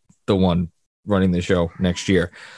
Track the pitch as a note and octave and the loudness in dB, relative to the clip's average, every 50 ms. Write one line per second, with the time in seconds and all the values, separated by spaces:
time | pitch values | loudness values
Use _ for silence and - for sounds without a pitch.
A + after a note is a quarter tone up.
0 | _ _ _ _ _ - - F#2+ F#2+ F2+ E2+ F2 F2 E2 - _ _ _ _ _ | _ _ _ _ _ -2 0 2 2 2 2 0 -2 -6 -8 _ _ _ _ _
1 | _ G#2 G#2 F#2+ F#2+ F#2 F2 F2 F2 - F#2+ F2 E2+ E2 - - F#2 F2+ F2 - | _ -2 0 2 2 2 0 0 0 0 0 0 0 -2 -4 -4 -2 -2 -2 -2
2 | - - F#2+ F2 E2+ - - - - - - | -2 0 0 0 0 -2 -8 -18 -20 -20 -20